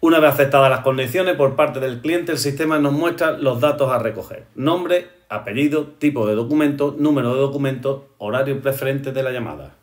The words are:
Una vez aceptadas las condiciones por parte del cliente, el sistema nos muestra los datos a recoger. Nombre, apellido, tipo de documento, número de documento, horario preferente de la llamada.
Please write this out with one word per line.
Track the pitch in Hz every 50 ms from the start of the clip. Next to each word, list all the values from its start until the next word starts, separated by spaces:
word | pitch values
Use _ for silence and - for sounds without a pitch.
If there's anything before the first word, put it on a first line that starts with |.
Una | - 165 165 160
vez | 151 147 135
aceptadas | 143 143 135 143 139 135 135
las | 131 123
condiciones | 120 135 131 131 131 123 123 185 185 185 175
por | 143 143 135 131
parte | - 151 151 - 131
del | 131 131 123 117
cliente, | 117 151 165 170 170 170
el | 160 139
sistema | 123 143 139 143 160 156 156 151
nos | 147 143 143
muestra | 147 165 170 170 - 170 160 151
los | - 147 135 123 117
datos | 135 151 143 - 139 131
a | 127 120
recoger. | 110 113 - 92 90 - - - - _ _
Nombre, | - 131 147 165 180 175 165 175 180 175 - - _ _ _
apellido, | 107 104 107 - 107 120 143 147 143 156 147 147 - _
tipo | - 147 143 131 110
de | 104 107
documento, | 107 117 123 147 151 151 143 139 143 143 143 143
número | 147 143 151 147 139 120 120 123
de | 135
documento, | 139 139 139 143 139 135 135 127 123 135 135 135 - _ _ _
horario | 101 104 110 131 135 139 139 135 135
preferente | 135 135 131 135 135 139 139 139 139
de | 127 135 135
la | 131 127
llamada. | 127 117 113 - 73 71 69 - _